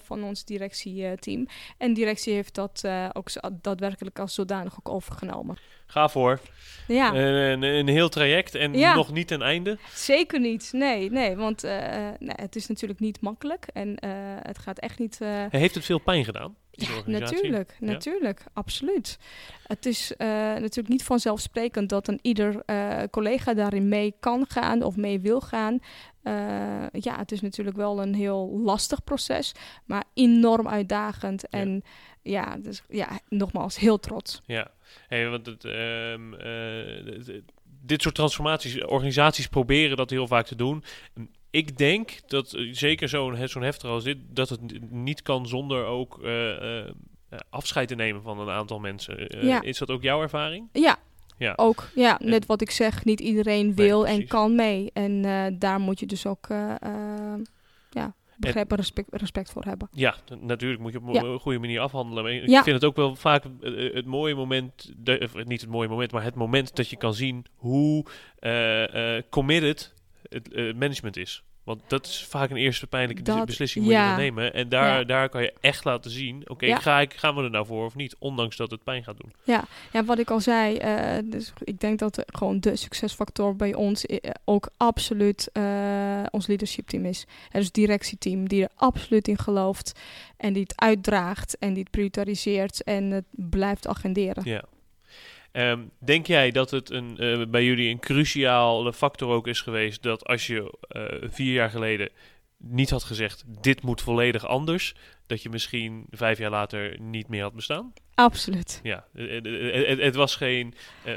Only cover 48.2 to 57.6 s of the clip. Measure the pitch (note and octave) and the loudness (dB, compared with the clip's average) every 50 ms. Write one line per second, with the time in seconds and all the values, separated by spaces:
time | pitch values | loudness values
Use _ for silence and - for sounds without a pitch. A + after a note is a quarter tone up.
48.2 | G#2+ A2+ G#2+ G#2 G#2 G#2 F#2 G#2 G#2+ G#2 A2 G#2+ G#2 G2 G2 G2+ - - - - | -8 -10 -8 -8 -6 -4 -4 -4 -4 -6 -8 -8 -6 -8 -8 -8 -10 -12 -10 -10
49.2 | - - - - - C4 B3+ A#3+ - - C3 - C#3+ - C3 B2+ B2+ C3+ C#3 D3+ | -10 -10 -6 0 2 2 2 2 0 -4 -6 -6 -4 -4 -4 -2 0 0 2 2
50.2 | D#3 D3 D3 D3+ D3+ D#3 D#3+ F#3+ A#3 A3+ - - D#4 D#4 - - _ _ _ - | 0 -2 -2 -4 -4 -4 -6 -10 -14 -4 0 4 4 4 4 2 _ _ _ -20
51.2 | - - - - B2 A2 G2 - - A3+ A3+ - - - - C4 B3 A#3+ G3+ - | -20 -20 -8 -4 -4 -2 2 4 6 6 4 4 -2 -4 2 4 6 6 4 4
52.2 | - A3 A3+ A3+ G#3+ - A3 G#3 A3 G#3 - - A#3 A3 G#3+ - - A3 G#3+ G#3 | 4 4 4 4 4 2 0 0 0 -2 0 2 2 2 2 0 2 2 2 2
53.2 | - A3 A3 G#3+ G#3 A3 G#3 G#3 G#3 G#3 G3+ F#3 G#3 G3+ G#3 G#3 G#3+ - G#3+ G#3 | 0 0 0 2 2 4 4 4 4 4 6 8 8 8 8 6 6 4 2 0
54.2 | G3+ - - A3+ G#3+ G#3+ A#3 A#3 A3+ G#3+ G3+ F#3+ G3 G#3+ - - G3+ G3+ G3+ G3 | 0 0 2 4 4 6 6 6 4 4 2 0 -2 -4 -2 -2 0 0 0 0
55.2 | G3 G3 G3 F#3+ F#3+ F#3+ F#3+ F3+ G3 F#3+ F#3+ G3 G3 F#3+ G3 - A3 G3 G3+ F3+ | 0 0 0 0 0 -2 -2 0 0 2 2 2 0 0 -2 -2 -4 -6 -6 -4
56.2 | - G#3 G3 - - - G#3 G#3 G#3 G#3+ - - - - G#3 G#3 G#3 G#3 G#3 G#3 | -4 -4 -4 -4 -6 -6 -4 -4 -4 -4 -6 -6 -6 -8 -8 -6 -8 -8 -8 -8
57.2 | G#3 G#3 G#3 G#3 A3 - _ _ | -8 -8 -8 -8 -10 -12 _ _